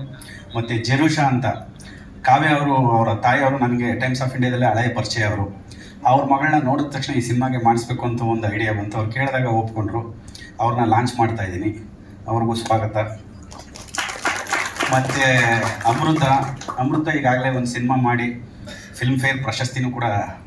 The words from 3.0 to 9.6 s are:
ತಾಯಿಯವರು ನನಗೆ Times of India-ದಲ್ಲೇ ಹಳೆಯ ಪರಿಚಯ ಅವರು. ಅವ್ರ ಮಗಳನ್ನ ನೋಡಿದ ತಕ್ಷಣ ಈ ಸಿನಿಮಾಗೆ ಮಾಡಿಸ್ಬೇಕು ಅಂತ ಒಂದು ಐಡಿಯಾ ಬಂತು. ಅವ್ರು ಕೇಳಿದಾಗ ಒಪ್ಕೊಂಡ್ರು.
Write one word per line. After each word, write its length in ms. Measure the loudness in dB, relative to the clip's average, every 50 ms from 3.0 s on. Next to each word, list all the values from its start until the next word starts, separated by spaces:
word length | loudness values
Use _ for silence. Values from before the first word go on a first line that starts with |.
| 4 2 2
ತಾಯಿಯವರು 440 | 2 2 2 4 4 4 2 2 2
ನನಗೆ 400 | 2 2 2 0 0 0 0 0
Times 240 | 0 -2 0 0 -2
of 60 | -2
India-ದಲ್ಲೇ 340 | 0 0 0 0 2 2 2
ಹಳೆಯ 220 | 2 4 2 2 0
ಪರಿಚಯ 360 | 0 -2 -4 -2 -2 0 0
ಅವರು. 420 | 0 0 0 -2 -4 -6 -12 -16 -18 -18 -18 -18 -18 -8 -2 2
ಅವ್ರ 180 | 4 4 4 4
ಮಗಳನ್ನ 400 | 4 2 2 2 2 2 2 2
ನೋಡಿದ 220 | 2 2 0 0
ತಕ್ಷಣ 280 | -2 -4 -6 -4 -2 -2
ಈ 60 | 0
ಸಿನಿಮಾಗೆ 440 | 0 0 2 2 2 0 0 2 4
ಮಾಡಿಸ್ಬೇಕು 420 | 4 4 4 2 -2 -4 -4 -2
ಅಂತ 160 | -2 -2 0
ಒಂದು 320 | 0 0 0 0 0 -2 -2
ಐಡಿಯಾ 180 | -2 -2 -2
ಬಂತು. 240 | -2 -2 -4 -4 -4
ಅವ್ರು 160 | -4 -4 -2
ಕೇಳಿದಾಗ 340 | -2 -2 -2 0 0 0 0
ಒಪ್ಕೊಂಡ್ರು. 800 | 2 0 0